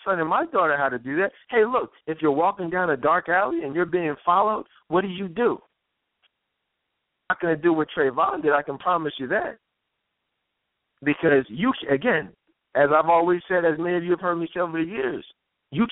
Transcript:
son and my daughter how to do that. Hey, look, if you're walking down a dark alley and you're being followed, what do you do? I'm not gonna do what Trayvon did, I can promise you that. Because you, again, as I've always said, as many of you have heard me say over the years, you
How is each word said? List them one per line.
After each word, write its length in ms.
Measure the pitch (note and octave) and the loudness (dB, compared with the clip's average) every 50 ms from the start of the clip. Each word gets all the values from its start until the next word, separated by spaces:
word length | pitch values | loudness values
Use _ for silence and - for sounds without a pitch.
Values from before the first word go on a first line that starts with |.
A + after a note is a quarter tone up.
| - | -4
son 160 | G3 F#3+ E3+ | -2 -2 -2
and 80 | D#3+ D#3+ | 0 0
my 160 | F#3 A#3+ E4 | 0 0 0
daughter 300 | E4 - G3 F3 D#3 D3 | 0 0 0 2 2 2
how 120 | C#3+ C#3 C3+ | 2 0 -2
to 100 | B2+ A#2+ | -2 -4
do 180 | A#2 C3 C#3 | -6 -4 -2
that. 160 | E3 F#3+ G3 - - _ - | -2 -2 -2 -4 -8 _ -2
Hey, 140 | - A#3 G#3+ | 2 2 2
look, 260 | A#3 B3+ A#3 - - - _ _ | 2 2 -2 -4 -4 -8 _ _
if 120 | - D#3+ D#3 | -8 -4 0
you're 100 | D#3 D3+ | 2 2
walking 400 | C#3 C#3+ E3+ F#3+ G3 G3 F3+ E3 | 2 4 2 0 0 -2 -4 -4
down 200 | F3+ F#3 F#3 E3+ | -2 0 0 0
a 60 | D3 | 0
dark 320 | B2+ C3 D3 E3 F3+ - D#3+ | 0 2 2 2 2 0 0
alley 360 | E3+ F#3 G3+ B3 E4+ E4 A3+ | 0 0 0 0 -2 -4 -4
and 100 | C#3 C#3+ | -4 -2
you're 100 | E3+ F3+ | -2 -2
being 300 | E3 E3 F3+ E3+ D3+ C#3+ - - | 0 0 -2 -2 -2 -4 -4 0
followed, 400 | F3 F3 F#3+ G#3 G#3+ G#3+ - - _ _ _ _ - | 2 2 4 4 2 0 -2 -6 _ _ _ _ -2
what 120 | D#3 F#3 | 0 0
do 80 | G3 G3 | 0 -2
you 200 | F3+ F3+ G3 F3+ | -4 -8 -10 -6
do? 300 | D#3+ G#3+ A#3+ G#3 B2 - - _ _ _ _ _ _ _ _ _ _ _ _ _ _ _ _ _ _ _ _ _ _ _ _ _ _ _ _ _ _ _ _ - | -2 0 0 0 0 -2 -6 _ _ _ _ _ _ _ _ _ _ _ _ _ _ _ _ _ _ _ _ _ _ _ _ _ _ _ _ _ _ _ _ -8
I'm 60 | F3+ | -6
not 60 | - | -4
gonna 160 | F3+ E3+ D#3+ | -2 -2 0
do 160 | D3 D3+ F3 E3 | 2 2 2 2
what 160 | D#3 D3+ - - | 2 0 -2 -2
Trayvon 460 | F3 C#3+ C3+ B2 D3 E3 - G4+ E4+ A3 | 0 0 0 0 0 0 0 -2 -2 0
did, 100 | D3 D3 | 2 2
I 100 | C#3+ C#3+ | 2 0
can 160 | - C#3 C3 | -2 -8 -6
promise 360 | - F3+ F3+ E3+ D#3+ D3 - - | -2 0 0 0 0 -4 -6 -8
you 80 | C3+ B2 | -6 -4
that. 300 | F3 G#3+ - - - - _ _ _ _ _ _ _ _ _ _ _ _ _ _ _ _ _ _ _ _ _ _ _ _ _ _ _ _ C3+ | -4 -4 -4 -4 -8 -12 _ _ _ _ _ _ _ _ _ _ _ _ _ _ _ _ _ _ _ _ _ _ _ _ _ _ _ _ -2
Because 420 | D3 D3 - - D3+ C#3+ C3+ B2+ - | -2 -2 0 2 2 4 4 2 0
you, 240 | G#2+ D#3 G#3 C4 - - - - | -4 -4 -2 -2 -2 -2 -2 -2
again, 380 | C#3 C3+ F#3 B3 G3 D#3 G2 F2+ - _ _ _ _ _ _ _ - | -2 0 0 0 0 0 -2 -6 -12 _ _ _ _ _ _ _ 0
as 140 | C3+ C#3+ C#3+ D3+ | 2 2 4 4
I've 160 | D#3 D#3+ D#3+ | 4 4 4
always 300 | E3+ E3 E3+ F3 F3+ F3 - - | 4 4 4 2 0 0 -2 -2
said, 160 | F#3 F3+ E3+ | -2 0 2
as 140 | E3 D3+ D#3 | 2 0 0
many 180 | E3+ F3 F3+ | -2 -2 -2
of 80 | F3 E3+ | -2 0
you 60 | F3 | 0
have 100 | F3 E3+ | -2 -2
heard 160 | F#3 F3+ E3+ | 0 -2 -2
me 120 | E3+ E3 D#3+ - | -2 -4 -6 -4
say 60 | F3+ | -4
over 180 | F#3 E3+ D#3+ D#3+ | -4 -4 -2 -4
the 100 | D#3+ E3 | -4 -4
years, 360 | G#3 A#3 C#4 - - - - - - _ _ _ _ _ _ _ C3+ | -4 -4 -4 -4 -4 -6 -10 -14 -20 _ _ _ _ _ _ _ -2
you 140 | D#3 A#3 A#3 | -2 -2 0